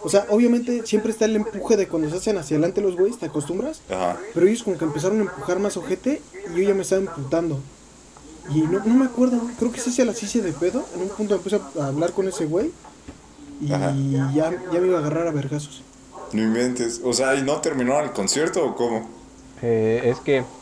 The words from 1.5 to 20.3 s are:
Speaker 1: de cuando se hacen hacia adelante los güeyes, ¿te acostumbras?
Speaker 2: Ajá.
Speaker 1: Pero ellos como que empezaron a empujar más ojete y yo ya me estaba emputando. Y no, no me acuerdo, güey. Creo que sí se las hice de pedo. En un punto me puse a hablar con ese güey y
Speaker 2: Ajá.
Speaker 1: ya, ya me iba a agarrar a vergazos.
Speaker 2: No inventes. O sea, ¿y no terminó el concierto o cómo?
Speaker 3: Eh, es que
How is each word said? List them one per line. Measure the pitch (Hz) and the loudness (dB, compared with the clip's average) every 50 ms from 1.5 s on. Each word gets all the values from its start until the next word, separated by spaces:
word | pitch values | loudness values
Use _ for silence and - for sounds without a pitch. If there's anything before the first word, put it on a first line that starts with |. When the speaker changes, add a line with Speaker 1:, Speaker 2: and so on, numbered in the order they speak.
| - 202 - - 233 208 | -4 -4 0 2 2 2
Speaker 1:
de | 190 - | 2 2
cuando | - 160 156 151 | 0 0 0 0
se | 156 185 | -2 -2
hacen | - 220 214 190 | -2 -2 -2 -2
hacia | 156 - 156 151 | -2 0 0 2
adelante | 156 175 190 202 | 2 2 2 0
los | 208 196 180 175 | 0 0 2 2
güeyes, | 190 202 240 - | 2 2 0 -2
¿te | - 156 | -6 -6
acostumbras? | 151 156 139 139 170 190 220 - 320 - - - | -4 -4 -4 -4 -4 -4 -4 -4 -6 -8 -8 -8
Speaker 2:
Ajá. | 95 92 92 87 90 - - - - | -4 -2 0 0 -2 -2 -6 -6 0
Speaker 1:
Pero | 165 170 190 | 4 4 4
ellos | 220 233 - | 4 2 -2
como | 214 185 156 | -4 -2 -2
que | 165 | -2
empezaron | 160 143 151 147 185 202 220 | -2 -2 -2 0 0 0 0
a | |
empujar | 208 190 - - 139 - 180 185 | 0 -2 -4 -6 -4 -4 -2 0
más | 202 202 180 185 | 0 -2 -2 -4
ojete | 170 - 190 185 - 247 294 - - - - 381 392 202 170 | -4 -4 -4 -4 -2 -2 -2 -4 -4 -10 -16 -14 -12 -6 -2
y | 175 | 0
yo | 190 202 | 2 2
ya | 196 | 2
me | 196 | 0
estaba | 180 180 190 190 | 0 0 0 0
emputando. | 196 190 - 147 135 131 147 165 170 170 147 135 135 - - - - - - - - - - - - - - - - - 143 | 0 -2 -4 -8 -6 -2 0 0 0 0 -2 -4 -6 -10 -16 -20 -20 -20 -20 -20 -20 -20 -20 -20 -20 -20 -20 -16 -8 -2 0
Y | 156 | 2
no, | 156 156 175 202 208 | 2 2 2 0 2
no | 220 240 | 4 4
me | 262 269 | 6 4
acuerdo, | 254 240 240 247 254 240 233 | 4 2 2 2 4 4 2
güey. | 226 240 - | 0 -2 -4
Creo | - 233 247 | -2 -2 -2
que | 233 - | -2 -2
sí | - 262 | -4 -2
se | 240 - 254 | 2 2 2
las | 233 196 - - | 2 0 -2 -4
hice | 202 - 240 | -2 -2 0
de | 208 180 151 | 0 0 -2
pedo. | - 175 180 185 254 320 - - | 0 0 0 0 -2 -4 -6 -6
En | 180 185 | -6 -6
un | 196 | -6
punto | 208 - 214 202 208 185 | -4 -4 -2 0 0 0
me | |
puse | 180 196 202 202 202 - - 165 | 0 0 -2 -2 -2 -4 -6 -4
a | 147 135 | -2 -2
hablar | 135 147 165 175 175 | 0 0 0 0 0
con | - 190 190 | 0 -2 -2
ese | 180 - 170 | -2 -2 -2
güey | 151 156 175 233 320 - - - - - - - - - - - - - - - - - - | 0 0 0 0 -2 -4 -8 -14 -20 -20 -20 -20 -20 -20 -20 -20 -20 -20 -20 -20 -18 -12 -8
y | 143 143 | -4 -2
Speaker 2:
Ajá. | - - 95 - 139 139 139 139 135 135 135 135 135 | -2 0 0 0 0 0 0 0 2 2 2 2 2
Speaker 1:
ya, | 151 156 160 185 175 180 - | 2 2 0 0 -4 -4 -2
ya | 160 170 | 0 2
me | 180 185 | 2 4
iba | 180 170 | 2 2
a | |
agarrar | 147 151 147 160 170 170 | 0 0 -2 -2 0 0
a | |
vergazos. | 156 147 139 135 151 147 147 - - - - - - - - - - - - - | -2 -2 -2 -4 -4 -6 -6 -8 -14 -18 -20 -20 -20 -20 -20 -20 -18 -18 -12 -6
Speaker 2:
No | - 107 | -2 0
inventes. | 110 110 110 117 123 127 123 123 120 117 117 - - | 2 2 2 2 2 0 0 0 -2 -2 -4 -2 -2
O | 127 117 | 0 0
sea, | 113 131 131 135 | 2 2 2 2
¿y | 139 135 | 2 2
no | 135 147 156 | 0 0 0
terminó | - 165 151 135 123 123 131 147 | 0 -2 0 0 0 2 2 2
el | 151 127 | 0 0
concierto | - - 101 95 - 139 151 170 - 185 160 | -2 -4 -2 -2 0 0 0 0 2 2 0
o | 127 104 | 0 0
cómo? | - 120 120 113 110 110 - - - - - - - - - - - | 0 0 0 0 -2 -4 -8 -14 -18 -20 -20 -20 -20 -20 -20 -12 -6
Speaker 3:
Eh, | - 120 117 110 110 110 113 117 131 | -2 0 2 2 4 2 2 2 2
es | 120 117 - | 2 0 0
que | - - | 2 2